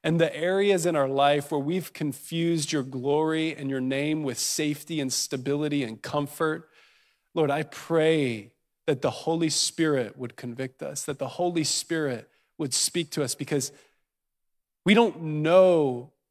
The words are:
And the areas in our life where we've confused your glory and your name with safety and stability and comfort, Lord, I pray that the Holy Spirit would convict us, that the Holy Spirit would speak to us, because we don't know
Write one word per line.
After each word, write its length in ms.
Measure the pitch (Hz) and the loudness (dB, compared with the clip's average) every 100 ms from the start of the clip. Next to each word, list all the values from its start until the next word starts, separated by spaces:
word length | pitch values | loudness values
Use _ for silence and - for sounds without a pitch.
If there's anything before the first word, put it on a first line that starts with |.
And 160 | 160 165 | 0 2
the 160 | 160 147 | 2 2
areas 480 | 175 190 202 190 | 0 2 4 2
in 120 | 170 156 | 2 2
our 120 | 135 | 2
life 420 | 139 143 147 139 | 4 4 4 0
where 80 | 151 | -2
we've 360 | 143 180 - | -2 -2 -4
confused 800 | - 151 127 - 165 170 165 147 | -6 -6 -6 -6 -2 0 0 0
your 100 | 156 | -4
glory 760 | 131 131 135 151 156 160 160 147 | -4 -4 0 2 2 0 -2 -4
and 140 | 139 | -4
your 100 | 135 | -2
name 420 | 127 135 147 156 | -2 0 0 -2
with 160 | 139 117 | -2 -4
safety 640 | - - 151 147 - 156 | -4 -2 -2 -4 -6 -4
and 100 | 131 | -2
stability 720 | - - 135 135 147 151 147 | -4 -4 -4 -2 -2 0 -2
and 180 | 117 110 | -2 -8
comfort, 680 | - 147 143 - 160 160 - _ _ _ _ _ _ | -4 -4 -4 -2 -2 -2 -8 _ _ _ _ _ _
Lord, 180 | 170 147 | 0 0
I 120 | 143 | 0
pray 880 | 156 - - 165 156 160 131 110 101 _ _ _ | -4 -10 0 2 4 4 2 -2 -10 _ _ _
that 160 | - 143 | -2 0
the 100 | 139 | 0
Holy 380 | - - 165 160 | -2 -2 0 0
Spirit 680 | - - - 160 139 110 - | 0 -2 0 2 2 -2 -8
would 180 | 123 - | -12 -10
convict 460 | 120 117 131 - | -12 -8 -10 -8
us, 240 | 143 139 - | -10 -8 -8
that 120 | 143 | -6
the 100 | 127 | -8
Holy 360 | - 175 170 | -2 -2 0
Spirit 640 | 143 - - 165 143 117 - _ _ - | 0 -2 -2 -2 -2 -4 -10 _ _ -8
would 160 | 147 | -4
speak 360 | - - 175 165 | -2 -2 -2 -4
to 120 | - | -4
us, 100 | 131 | -4
because 380 | - 135 147 127 - _ _ _ _ _ _ _ _ _ _ | -4 -2 -2 -4 -10 _ _ _ _ _ _ _ _ _ _
we 80 | 185 | 4
don't 300 | 214 226 165 | 6 4 0
know 920 | 160 151 156 185 185 165 143 120 131 _ _ | -6 -2 6 8 8 6 2 -2 -8 _ _